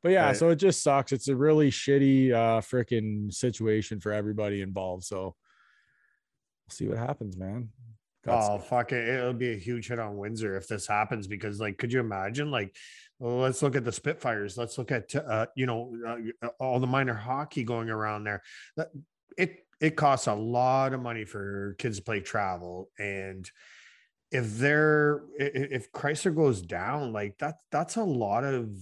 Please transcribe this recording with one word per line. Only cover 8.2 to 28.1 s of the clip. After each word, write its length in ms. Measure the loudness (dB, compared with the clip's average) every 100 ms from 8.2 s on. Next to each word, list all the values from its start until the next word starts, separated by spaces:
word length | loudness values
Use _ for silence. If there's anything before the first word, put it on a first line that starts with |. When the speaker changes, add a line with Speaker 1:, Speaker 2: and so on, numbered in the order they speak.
| -2
Speaker 1:
Got 180 | 0
Speaker 2:
Oh, 140 | 2 -2
Speaker 1:
some 100 | 0
Speaker 2:
fuck 240 | 0 0
it. 160 | -2 0
It'll 260 | 0 -2
be 180 | -2 -4
a 40 | -4
huge 300 | -4 -6 -4
hit 120 | -6
on 180 | -6 -6
Windsor 380 | -6 -4 -4 -4
if 100 | -6
this 200 | -8 -2
happens, 400 | 0 0 -4 -6
because, 320 | -6 -6 -4
like, 180 | -6 -4
could 160 | -2
you 60 | 0
imagine? 520 | 0 -4 -4 -4 -4
Like, 240 | -2 -4 -10 -20 -20 -20 _
well, 180 | -4 0
let's 240 | 0 2
look 140 | 2 2
at 100 | -2
the 60 |
Spitfires. 680 | -4 -4 -2 -2 -2 -4 -6
Let's 200 | -6 -6
look 140 | -4
at, 220 | -4 -2 -6
uh, 320 | -2 -2 -2 -2
you 100 | -2
know, 280 | -2 -6 -10 -8 -8 -8 -8
uh, 40 | -10 -6
all 200 | 0 0
the 80 | 2
minor 260 | 2 2
hockey 500 | -2 -4 -6 -4 -6
going 260 | -4 -4 -2
around 340 | -4 -4 -4 -4
there. 160 | -6 -8 -20 -12 -8
That, 140 | -8 -10 -20 _ _ -2
it, 220 | -2 -2 _ _
it 160 | 0 4
costs 320 | 4 4 2
a 60 |
lot 600 | -2 0 2 4 4 2
of 80 | -2
money 220 | -4 -6 -8
for 500 | -8 -6 -6 -6 -4
kids 180 | -4 -4
to 60 |
play 160 | -4 -4
travel. 680 | -2 -2 -2 -4 -8 -10 -12 -8
And 500 | -6 -6 -8 -10 -14 _ -20 -20 -20 _ _ _ _
if 260 | -2 -2 0
they're, 640 | 4 6 6 6 4 2 -4 -4
i-, 40 |
i-, 80 | -2 -2 -4
if 200 | -4 -6
Chrysler 440 | -4 -4 0 0 4
goes 260 | 4 4
down, 520 | -2 -6 -4 -4 -4
like, 240 | -4 -6 -6
that, 180 | -8 -8 _
that's 240 | -2 -2 -2
a 80 |
lot 400 | 0